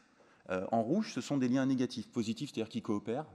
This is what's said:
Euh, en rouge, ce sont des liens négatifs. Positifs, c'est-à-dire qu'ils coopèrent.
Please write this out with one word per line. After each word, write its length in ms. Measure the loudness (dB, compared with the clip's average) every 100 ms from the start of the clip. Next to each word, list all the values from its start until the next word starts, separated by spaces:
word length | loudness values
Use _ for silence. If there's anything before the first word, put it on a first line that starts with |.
| _ _ -20 -16 -4
Euh, 160 | -2 2
en 120 | 2
rouge, 280 | 2 0 0
ce 80 | -4
sont 160 | -2 2
des 100 | 4
liens 180 | 4 4
négatifs. 420 | 2 0 -2 -6
Positifs, 440 | -2 -2 -2 -4
c'est-à-dire 160 | -4 -4
qu'ils 140 | -4
coopèrent. 420 | -2 -2 0 -4 -4